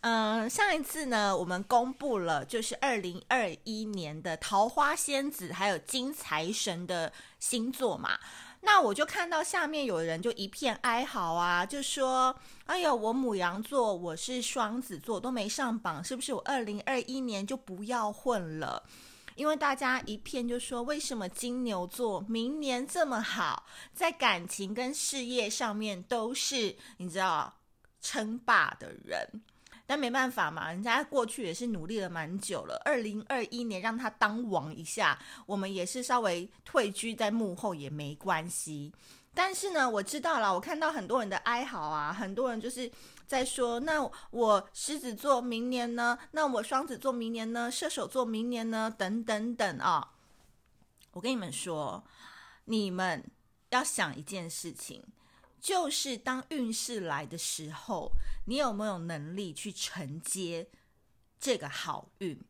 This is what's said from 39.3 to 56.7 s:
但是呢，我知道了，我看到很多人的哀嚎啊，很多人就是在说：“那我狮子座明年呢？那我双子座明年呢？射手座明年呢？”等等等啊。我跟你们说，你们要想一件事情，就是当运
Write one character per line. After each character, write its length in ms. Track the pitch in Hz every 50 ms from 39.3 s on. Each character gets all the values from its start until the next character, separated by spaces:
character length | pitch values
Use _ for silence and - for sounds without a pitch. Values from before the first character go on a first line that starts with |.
但 220 | - - 359 381 381
是 160 | 370 - 403
呢， 180 | 359 311 269 247
我 140 | 220 202
知 180 | 196 208 - 302
道 200 | - 339 320 269
了， 120 | 220 202
我 80 | 190 180
看 180 | 196 294 349 302
到 120 | 320 311
很 140 | 320 294 190
多 140 | 180 226 262
人 100 | 220 196
的 60 | 190 -
哀 260 | - - 240 240 269
嚎 160 | 269 240 185 156 151
啊， 240 | 156 151 147 147
很 220 | 175 196 233 190 196
多 160 | 208 262 254
人 100 | 233 220
就 80 | 220 240
是 220 | 247 247 254 240 - - - - - - - -
在 160 | 285 269 262
说 340 | 262 - - 254 240 233 240 269
：“那 160 | 320 311 302 269 - - - - -
我 360 | - 233 233 220 208 196 202 -
狮 260 | - - - - 294 302
子 160 | 240 247 220
座 260 | 202 - 285 269 240
明 300 | 240 247 233 226 240 247
年 240 | 254 247 240 240 233
呢？ 240 | 240 240 240 240 240 - -
那 120 | - 311 311 285
我 120 | 254 214
双 240 | 226 220 285 262 302
子 140 | 311 254 208
座 140 | - 269
明 200 | 254 240 226 226
年 200 | 233 226 220 226
呢？ 180 | 233 233 240 240
射 180 | 254 - 349 302
手 200 | - 294 220 202
座 160 | - 262 247
明 260 | 226 220 220 226 240
年 180 | 247 233 226 226
呢？” 200 | 226 220 220 220 220 -
等 240 | 196 185 208 233
等 320 | 226 233 220 208 214 240 240
等 240 | - 226 190 156 127
啊。 360 | - - 175 147 - - _ _ _ _ - - - _ _ _ _ _ _ _ _ _ _ _ - _
我 80 | _ 180
跟 100 | 175 240
你 60 | 269
们 140 | 233 190 165
说， 500 | 139 - - 185 165 151 147 123 92 87 - - - - - - - - - - - - _
你 260 | - 226 220 202 190
们 340 | 180 180 185 180 165 139 - - _ _ _ _ _ _ _ _
要 160 | - 254 277
想 300 | - - - 190 156 139
一 40 | -
件 300 | 151 - 190 185 170 165
事 220 | - - - 170
情， 320 | 143 - - - 165 - - - - _ _ _ _ - - _ _ _
就 280 | - - 403 359 339 285
是 300 | 302 - - 269 254 220
当 260 | - 262 254 262 254 _
运 240 | 320 294 247 226